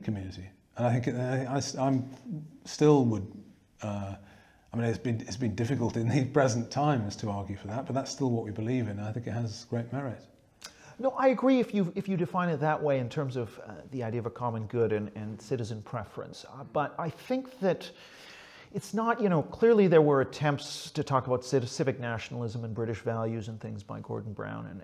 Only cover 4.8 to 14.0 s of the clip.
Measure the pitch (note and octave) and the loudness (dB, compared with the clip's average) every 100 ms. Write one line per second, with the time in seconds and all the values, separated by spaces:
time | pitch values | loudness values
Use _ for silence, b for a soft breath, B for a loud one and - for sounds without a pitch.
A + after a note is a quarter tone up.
4.8 | A#2 G2+ B2+ A2+ - G2 A#2+ G2 A#2 C3 | -2 0 -2 -4 -4 -4 -2 0 -2 0
5.8 | A2+ A#2+ A2+ C#3 B2 C#3+ C3 A#2 A#2 C3+ | 0 0 2 2 4 4 4 2 -2 0
6.8 | D3 C3 G2+ - A2 G2+ F#2+ G2 G2+ A#2+ | 2 2 -2 -4 -4 -4 -6 -8 -6 -6
7.8 | C3+ B2+ C3 - C3 A#2 G#2+ G#2+ A2 B2+ | -4 -4 -4 -2 0 0 -2 -4 0 0
8.8 | G#2 G2+ G#2 A#2 A#2 A2+ A2+ - - A#2+ | 0 -4 -6 -6 -4 -4 -4 -8 -6 -4
9.8 | A#2 C3 C3+ - - _ _ B B B | -4 -6 -6 -8 -14 _ _ B B B
10.8 | B - C4 B3+ C4 A3+ C4 C4 - G3+ | B -4 -2 4 4 6 6 6 4 2
11.8 | F3 G3 F#3+ F3+ F3 F#3 F3 C#3+ D3+ D3+ | 2 0 0 0 2 2 0 2 2 2
12.8 | D3 C3+ A#2+ D#3 C3+ B2 A2 - - F2 | 2 2 0 -2 -2 -2 -4 -8 -14 -16
13.8 | - C3+ | -10 -6